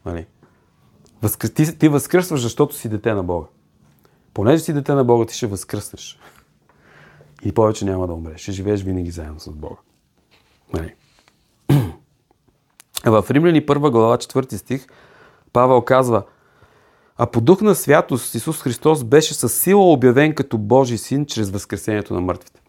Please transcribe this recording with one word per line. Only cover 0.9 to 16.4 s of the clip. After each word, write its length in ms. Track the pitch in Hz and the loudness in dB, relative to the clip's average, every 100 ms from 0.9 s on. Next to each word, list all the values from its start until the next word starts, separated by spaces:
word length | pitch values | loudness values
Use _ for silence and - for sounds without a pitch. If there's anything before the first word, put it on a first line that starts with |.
| _ _ _ | _ _ _
Възкр-, 300 | 104 - 110 | -6 -4 -4
ти, 240 | - 151 160 | 0 -2 2
ти 100 | 156 | 2
възкръсваш, 540 | 143 - 180 175 151 | 2 0 0 0 -2
защото 340 | 117 - 143 - | -4 -2 -2 -4
си 140 | - | -8
дете 240 | 107 117 | -6 -4
на 100 | 104 | -4
Бога. 240 | 90 87 73 _ _ _ _ _ _ _ _ | -4 -6 -8 _ _ _ _ _ _ _ _
Понеже 300 | - 101 160 | -4 2 2
си 100 | 156 | 0
дете 200 | 147 135 | -4 -2
на 100 | 139 | 0
Бога, 220 | 123 120 113 | 2 2 0
ти 100 | - | -4
ще 120 | 113 | -6
възкръснеш. 720 | 98 - 107 - - - - - _ _ _ _ _ _ _ - _ _ _ | -8 -8 -10 -10 -16 -20 -20 -20 _ _ _ _ _ _ _ -20 _ _ _
И 80 | 104 | -4
повече 340 | 95 110 110 98 | 2 2 2 -4
няма 220 | 95 92 | -4 -4
да 60 | |
умреш. 280 | 82 82 78 | -8 -12 -14
Ще 100 | - | -12
живееш 320 | 95 95 104 | -8 -4 -4
винаги 280 | 95 92 87 | -4 -6 -6
заедно 280 | 85 78 76 | -10 -14 -14
с 100 | - | -16
Бога. 320 | 76 76 - _ _ _ _ _ _ _ _ _ | -16 -16 -16 _ _ _ _ _ _ _ _ _
Нали? 200 | 80 80 - _ _ _ _ _ _ - | -10 -10 -16 _ _ _ _ _ _ 0
<clears throat> 240 | 143 101 - _ _ _ _ _ _ _ _ _ - - | 0 0 -8 _ _ _ _ _ _ _ _ _ -6 2
В 200 | 110 - | 2 4
Римляни 360 | 131 170 160 147 | 2 2 2 2
първа 260 | 143 147 | 0 2
глава, 260 | 117 113 123 | 2 2 2
четвърти 400 | - 131 127 101 | -2 -6 -4 -6
стих, 300 | - 131 - _ _ _ _ _ _ | -8 -10 -10 _ _ _ _ _ _
Павел 280 | 120 127 127 | 2 4 4
казва: 420 | - 131 127 110 - _ | 4 2 2 0 -2 _